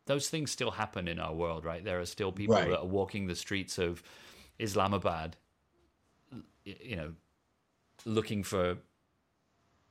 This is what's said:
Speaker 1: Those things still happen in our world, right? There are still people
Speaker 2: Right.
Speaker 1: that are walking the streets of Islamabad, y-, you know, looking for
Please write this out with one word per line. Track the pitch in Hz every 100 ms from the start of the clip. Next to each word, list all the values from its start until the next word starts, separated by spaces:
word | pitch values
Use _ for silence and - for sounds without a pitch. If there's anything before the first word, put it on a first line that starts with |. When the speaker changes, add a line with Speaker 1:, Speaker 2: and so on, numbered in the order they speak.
| -
Speaker 1:
Those | 143 -
things | 165 143
still | - 120
happen | 101 107 - 87
in | 85
our | 82
world, | 80 85 80
right? | 80 85
There | 101 90
are | 87
still | - 95
people | 92 104
Speaker 2:
Right. | 104 90
Speaker 1:
that | 90
are | 92
walking | 98 95 104 95
the |
streets | 85 - 101 92 -
of | 87 - - - - - - -
Islamabad, | 110 101 98 101 92 82 82 - _ _ _ _ _ _ _ _ -
y-, | 123 - _ 98 95
you | 110 95
know, | 78 80 _ _ _ _ _ _ _ -
looking | 113 110 107 104
for | 95 98 90 90 - _ _ _ _ _ _ _ _ _ _